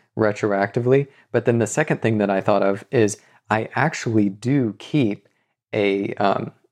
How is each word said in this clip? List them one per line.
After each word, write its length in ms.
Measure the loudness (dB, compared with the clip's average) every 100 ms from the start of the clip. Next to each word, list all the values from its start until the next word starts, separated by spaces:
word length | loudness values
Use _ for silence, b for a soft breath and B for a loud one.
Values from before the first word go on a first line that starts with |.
| b -2
retroactively. 920 | -2 0 -2 0 0 0 2 2 0 b b
But 120 | 0
then 140 | 2 2
the 80 | 0
second 340 | 0 -2 -2
thing 160 | 0 0
that 120 | 0
I 100 | 0
thought 220 | 0 2
of 220 | 0 -2 -2
is 280 | 0 0 -2 b b -2
I 180 | 0 0
actually 540 | -2 -2 -2 -2 0 0
do 440 | -2 -2 0 -2 -6
keep 500 | -4 0 0 -2 _ _ _ _ _
a, 400 | -2 0 0 -4
um, 380 | -2 0 0 -4 -14 _